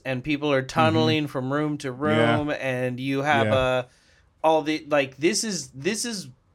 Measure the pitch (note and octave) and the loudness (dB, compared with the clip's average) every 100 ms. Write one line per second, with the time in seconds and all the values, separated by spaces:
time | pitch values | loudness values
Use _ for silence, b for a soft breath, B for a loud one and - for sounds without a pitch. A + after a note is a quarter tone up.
0 | C3+ B2+ C#3+ C#3+ D3 C3+ C3 E3 D#3+ D#3+ | -6 -6 -4 -2 0 0 0 2 2 4
1 | D#3+ D#3 D3 C#3 B2+ C#3+ D3+ D3 C#3 B2 | 2 2 0 -4 -2 -2 -2 -4 -6 -4
2 | D3+ A2+ A#2 A#2 D3 C#3+ C3 B2+ B2+ B2 | 0 4 4 4 0 -4 -4 -2 -4 -4
3 | C3 C3+ C#3+ C#3 G#2+ G#2+ C3 B2+ B2+ b | -2 -2 2 2 4 2 2 0 -4 b
4 | b b b _ D#3+ D#3+ D3 D#3 C#3+ D3 | b b b _ 2 2 2 -4 0 0
5 | C3+ C3 D#3+ G#3+ A3+ F3 C3+ C3 D3+ A3 | 0 0 0 0 -4 -6 -8 -6 -4 -4
6 | A#3+ G#3 C#3 - _ | -6 -8 -12 -20 _